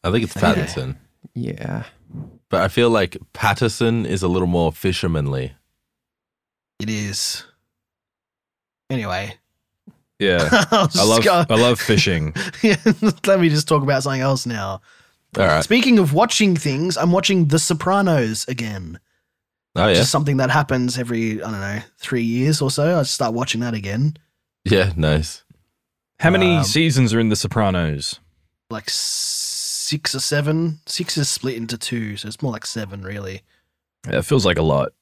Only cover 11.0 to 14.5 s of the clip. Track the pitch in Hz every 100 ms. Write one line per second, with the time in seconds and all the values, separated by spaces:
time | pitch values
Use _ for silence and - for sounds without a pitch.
11 | 104 113 113 175 170 113 123 117 - 104
12 | 104 85 78 78 185 - 226 170 226 208
13 | 214 - - 196 170 151 147 151 139 135
14 | 135 135 131 135 120